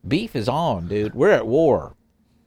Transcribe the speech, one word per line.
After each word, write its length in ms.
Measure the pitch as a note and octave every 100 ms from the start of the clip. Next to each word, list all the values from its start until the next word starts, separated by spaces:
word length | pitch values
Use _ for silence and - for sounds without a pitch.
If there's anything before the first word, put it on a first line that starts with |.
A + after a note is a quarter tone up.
| -
Beef 280 | C#3+ A3+ C3
is 120 | G#2+
on, 400 | C#3 E3 G2+ F2
dude. 260 | G#2 G#2
We're 160 | G2+ F3
at 160 | E3 A2+
war. 480 | C3 E3 G#2 - - _ _ _ _